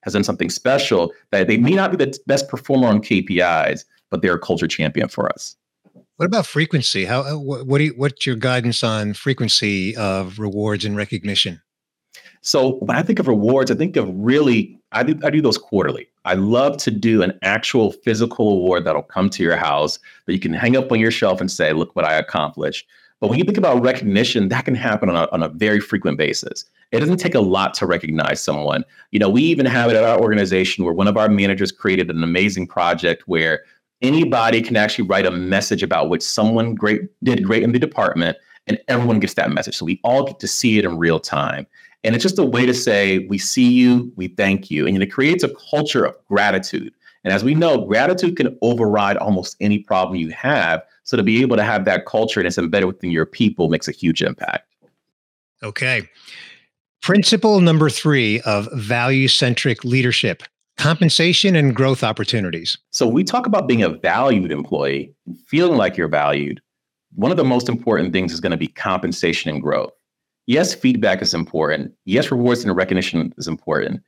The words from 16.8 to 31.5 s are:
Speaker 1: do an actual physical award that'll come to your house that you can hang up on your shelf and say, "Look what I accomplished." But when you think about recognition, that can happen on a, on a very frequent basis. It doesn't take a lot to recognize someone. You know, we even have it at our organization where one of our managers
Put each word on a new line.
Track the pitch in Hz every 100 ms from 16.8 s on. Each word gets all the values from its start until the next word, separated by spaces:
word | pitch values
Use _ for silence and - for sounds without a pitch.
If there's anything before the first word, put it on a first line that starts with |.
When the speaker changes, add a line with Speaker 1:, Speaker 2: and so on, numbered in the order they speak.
| -
Speaker 1:
do | 107 113 110
an | 92 -
actual | 95 110 - 123 107
physical | - - 110 117 - 110
award | 95 90 90 85
that'll | 76
come | - - 98
to | -
your | 85 80
house | 80 73 76 - - - -
that |
you | 92
can | 82
hang | 82 120 131
up | 131
on | 113
your | 113
shelf | 113 104 95
and | 95
say, | - 78
"Look | 78 82 -
what | 80
I | 78
accomplished." | 78 82 73 76 76 - - _ _ -
But | 107
when | 127
you | 185
think | 202
about | 180 123
recognition, | 127 127 104 98 123 120 95
that | 123 -
can | 120
happen | 123 104 101
on | 85
a, | 82
on | 90
a | 82
very | 80 107 104
frequent | - 101 80 73
basis. | 78 - - - - _ -
It | 113
doesn't | 151 175
take | - 123
a |
lot | 98 95 95 -
to | 95
recognize | 85 78 78 73 -
someone. | - 73 73 71 - _ -
You | 104
know, | 101
we | 117
even | 160 151 131
have | 123 120
it | 110
at |
our | 113 117
organization | 110 104 95 92 92 -
where | 87
one | 85 98
of | 104
our | 107
managers | 101 98